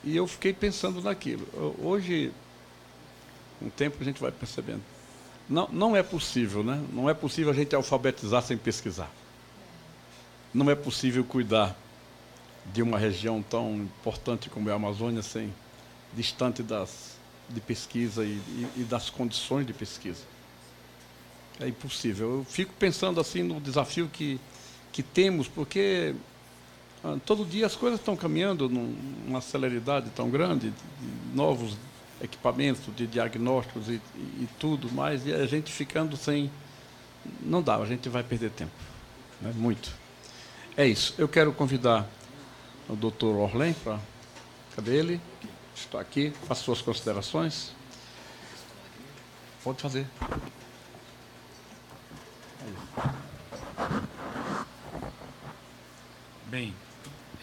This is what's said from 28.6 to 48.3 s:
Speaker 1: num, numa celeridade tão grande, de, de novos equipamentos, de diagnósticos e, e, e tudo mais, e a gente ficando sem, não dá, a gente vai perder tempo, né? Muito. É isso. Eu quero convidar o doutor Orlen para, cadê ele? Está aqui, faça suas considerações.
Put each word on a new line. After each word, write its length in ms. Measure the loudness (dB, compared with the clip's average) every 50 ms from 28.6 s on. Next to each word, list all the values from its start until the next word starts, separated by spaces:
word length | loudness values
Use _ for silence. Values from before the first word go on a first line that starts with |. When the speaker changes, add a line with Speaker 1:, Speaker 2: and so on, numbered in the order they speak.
| 2 2
Speaker 1:
num, 260 | 2 0 0 -2 -4 -6 -6 -8 -8 -8 -4
numa 160 | -2 -2 -4
celeridade 720 | -2 -2 -2 0 2 2 0 0 2 2 2 2 0 -2
tão 180 | -4 0 0 2
grande, 420 | 4 4 4 4 2 2 2 0
de, 60 | -4
de 600 | -6 -12 -14 -12 -10 -8 -8 -8 -8 -8 -2 2
novos 400 | 4 4 4 4 2 0 -4 -6 -8 -10 -14 -16 -18 -18 -18 -10 -10
equipamentos, 720 | -8 -8 -8 0 2 2 2 4 2 2 2 2 -4 -8 -4
de 120 | -4 -4
diagnósticos 840 | 0 2 2 2 2 0 0 2 4 4 2 2 0 -6 -6 -2 -2
e, 120 | -2 -4 -4 -10 -12
e, 40 | -10
e 300 | -10 -8 -4 -4 -4 -6 -4 -2
tudo 340 | 0 0 0 0 -2 -2
mais, 340 | -2 0 0 0 0 0 0
e 60 | 0
a 140 | 2 2 2
gente 260 | 4 2 0 0 -2
ficando 420 | -4 -6 -6 -2 0 0 0 0 -2
sem, 340 | -2 2 2 4 4 2 0 -4 -8 -16 -18 -18 -18 -20 -20 -20 -20 -20 -20 -20 -14 -12 -12 -10 -6
não 220 | 0 2 2 4
dá, 140 | 6 6 4
a 100 | 4 4
gente 220 | 0 -2 -2 -2 -2
vai 140 | -2 -2
perder 280 | 0 0 0 0 0 -2
tempo, 220 | -2 -4 -8 -8 -8 -12 -16 -14 -14 -16 -18 -18 -18 -20 -20 -20 -12 -8
né? 120 | -6 -4 0
Muito. 400 | 2 4 4 2 2 -2 -10 -10 -12 -16 -18 -20 -18 -18 -18 -16 -16 -18 -16 -16 -16 -16 -4 4
É 100 | 8 8
isso. 280 | 8 8 6 2 0 2
Eu 100 | 2 2
quero 280 | 6 8 8 8 8 6
convidar 520 | 4 2 4 4 6 8 8 8 8 4 0 -6 -16 -18 -18 -16 -16 -16 -16 -18 -18 -18 -18 -18 -14 -6
o 80 | -6 -2
doutor 400 | 0 0 0 2 4 4 4 6
Orlen 380 | 4 4 4 4 2 2 2 2 0
para, 160 | -2 -4 -4 -4 -6 -10 -14 -18 -20 -18 -18 -18 -18 -18 -20 -20 -18 -10 -8
cadê 200 | -4 0 4 4
ele? 260 | 4 4 4 0 -4 -6 -12 -16 -14 -14 -14 -14 -16 -18 -16 -14
Está 260 | -14 -10 -6 -6 -6
aqui, 340 | -6 -2 0 0 0 0 -2 -8 -4
faça 160 | -2 -2 -2
suas 200 | 2 0 0 0
considerações. 880 | 2 -2 -2 0 0 0 0 0 -2 0 0 0 0 0 -2 -4 -8 -10 -12 -16 -18 -18 -18 -18 -18 -18 -18 -18 -16 -16